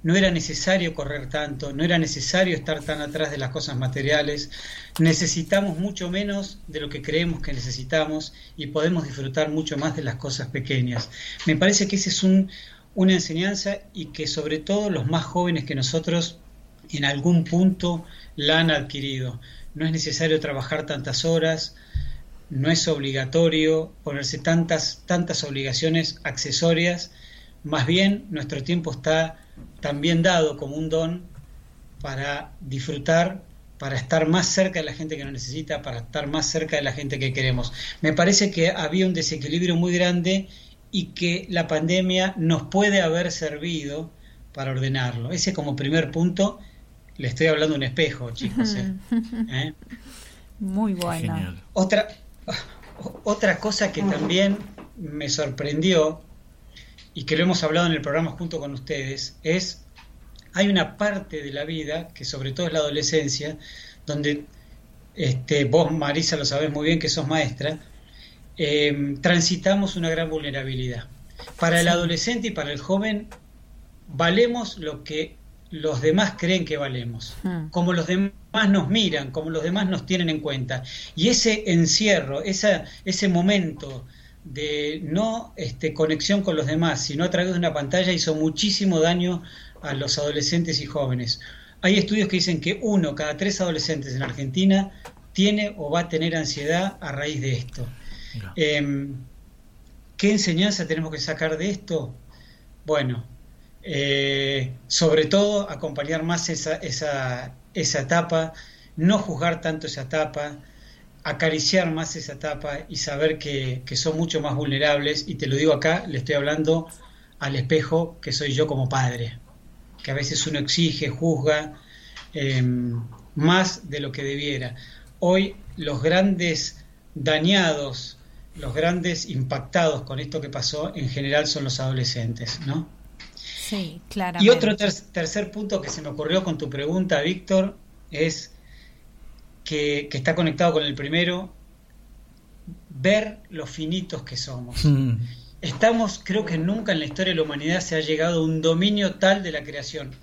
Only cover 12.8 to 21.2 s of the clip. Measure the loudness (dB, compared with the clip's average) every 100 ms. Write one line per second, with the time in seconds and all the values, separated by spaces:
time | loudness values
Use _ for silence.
12.8 | -12 2 4 6 2 -2 0 0 -4 -4
13.8 | -8 -12 -10 -6 -4 -4 -2 -4 0 0
14.8 | 2 0 2 0 0 0 2 0 -2 -2
15.8 | 0 0 2 0 0 -8 -20 -20 -20 -20
16.8 | -10 -2 0 2 4 4 4 4 4 4
17.8 | -2 -2 -6 -18 -16 -2 2 4 4 2
18.8 | 0 -6 -6 -4 -6 -8 -14 -16 -14 -4
19.8 | -2 0 -2 0 2 2 0 -4 -4 -4
20.8 | -4 -6 -4 -2